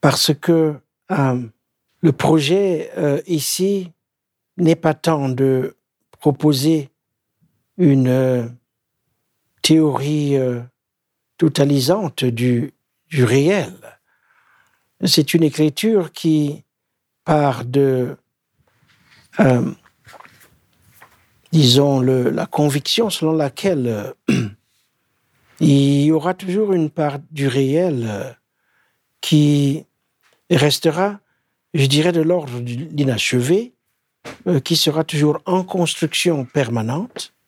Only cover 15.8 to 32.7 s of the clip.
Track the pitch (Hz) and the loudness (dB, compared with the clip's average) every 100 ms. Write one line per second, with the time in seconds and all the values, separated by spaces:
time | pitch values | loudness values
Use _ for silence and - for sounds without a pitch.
15.8 | 220 214 160 - 165 156 147 147 _ _ | 0 0 -2 -4 0 0 0 -6 _ _
16.8 | _ _ _ _ - 156 143 120 120 131 | _ _ _ _ 0 2 2 0 -2 0
17.8 | 139 127 123 139 _ _ _ _ _ _ | 2 0 -4 -8 _ _ _ _ _ _
18.8 | _ _ _ _ _ - 175 123 - - | _ _ _ _ _ 0 2 2 -2 -8
19.8 | _ _ _ - - _ _ _ _ _ | _ _ _ -20 -20 _ _ _ _ _
20.8 | _ _ - _ _ _ _ 165 135 123 | _ _ -20 _ _ _ _ 2 4 4
21.8 | 143 135 127 131 123 131 - - 147 143 | 4 2 2 0 0 -2 -6 -2 0 -2
22.8 | - - 226 - 156 160 143 - 196 160 | -4 -2 -2 -2 -2 0 -2 -4 -4 -2
23.8 | 120 107 104 - - 127 110 101 _ _ | -2 -4 -8 -8 -2 -2 -2 -10 _ _
24.8 | _ _ _ _ _ _ _ _ 156 139 | _ _ _ _ _ _ _ _ 4 4
25.8 | 139 143 147 160 160 185 185 190 214 185 | 4 2 2 2 0 -6 -4 -2 0 0
26.8 | 156 - 147 135 - 156 139 127 135 151 | -2 -2 -4 -4 -12 -4 -2 0 0 0
27.8 | 180 135 113 101 - - _ _ _ _ | 0 -2 -4 -6 -10 -16 _ _ _ _
28.8 | _ _ _ _ - 156 147 147 143 151 | _ _ _ _ 0 2 4 2 0 -4
29.8 | - _ _ _ _ _ _ 170 147 - | -10 _ _ _ _ _ _ 2 2 2
30.8 | 165 156 196 202 _ _ _ _ _ 160 | -2 0 -4 -4 _ _ _ _ _ -2
31.8 | 135 143 165 170 156 180 143 123 120 | 0 2 2 2 0 0 -2 -10 -8